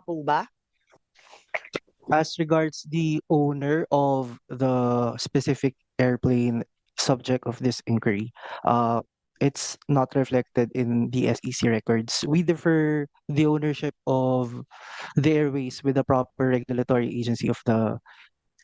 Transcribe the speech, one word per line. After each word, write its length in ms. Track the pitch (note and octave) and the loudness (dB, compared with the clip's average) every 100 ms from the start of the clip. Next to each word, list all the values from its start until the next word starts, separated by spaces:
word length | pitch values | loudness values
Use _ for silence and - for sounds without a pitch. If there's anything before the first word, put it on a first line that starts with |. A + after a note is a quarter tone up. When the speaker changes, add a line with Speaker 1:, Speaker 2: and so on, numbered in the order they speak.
| - | -4
Speaker 1:
po 160 | E3 | -6
ba? 240 | D3 D#3 A3+ _ _ _ _ _ _ _ - - _ - - - _ _ - | 0 -2 -2 _ _ _ _ _ _ _ -20 -20 _ -12 -10 -14 _ _ 0
Speaker 2:
As 240 | D3+ D#3+ - | 0 0 -4
regards 480 | D#3 D#3+ D#3 - D3+ | 0 0 0 -4 -6
the 240 | E3 D#3+ D#3 - | -2 0 -2 0
owner 640 | D3+ C#3+ C#3+ C#3+ D#3+ E3 | 2 2 -2 -2 -2 0
of 480 | C#3+ C#3 C3+ B2 A#2+ _ | 2 2 0 -4 -10 _
the 720 | B2+ C3 B2+ B2 A#2+ A#2+ - | -2 0 2 2 0 -2 -4
specific 560 | - C#3 D3 C3+ C3+ - _ - | -2 -2 0 0 -2 -4 _ 0
airplane 640 | B2+ B2 B2+ B2 A#2+ A#2 - _ _ | 0 2 2 2 2 -2 -6 _ _
subject 480 | - - F3 - B2+ - | -6 0 0 0 -2 -2
of 80 | A#2+ | -2
this 240 | B2+ - - | -2 -2 -2
inquiry, 400 | A2+ A#2 G2+ A#2 - - - | 0 0 -2 -6 -12 -16 -4
uh, 400 | - A#2 A#2 A#2 - _ _ - | 0 2 2 0 -4 _ _ -2
it's 320 | C#3 - - - - | -2 -2 -10 -12 0
not 240 | C#3+ B2+ | 0 2
reflected 560 | C#3 C3 B2+ - B2+ A#2 B2+ | 0 0 0 0 -2 0 0
in 320 | A#2+ A#2+ A#2+ | 0 0 0
the 160 | B2 A#2+ | 0 0
S 160 | A#2 | -2
E 80 | C3 | -4
C 160 | - A#2+ | -2 0
records. 560 | A2 - A2+ A2+ - | 0 0 -2 0 -6
We 240 | C#3+ E3 E3 | 0 0 0
defer 640 | D#3+ E3+ D#3+ D3+ D3+ C#3+ _ - | 0 2 2 2 -2 -4 _ -4
the 240 | C#3+ D3+ | 2 2
ownership 480 | D3+ D3+ C#3 D3 - C3+ | 2 0 -2 -6 -6 -2
of 480 | C3 B2+ B2+ A#2+ B2 C3+ - - - - D3+ | 0 2 0 -2 -8 -14 -18 -18 -14 -2 2
the 160 | D3+ | 4
airways 480 | D3+ D3 C#3 B2+ - | 4 2 -2 -6 -2
with 160 | C#3 C3+ | 0 0
the 80 | C3 | 2
proper 480 | C3 B2+ - C3 | 2 0 -2 2
regulatory 560 | B2 A#2+ B2 B2 B2 A#2+ | 2 0 -4 2 2 0
agency 400 | A#2+ A#2 A2+ A#2+ | -4 -2 -2 -2
of 80 | A#2 - | -2 0
the, 320 | A2+ A2 A#2 - - - _ _ _ | 2 0 -4 -12 -20 -20 _ _ _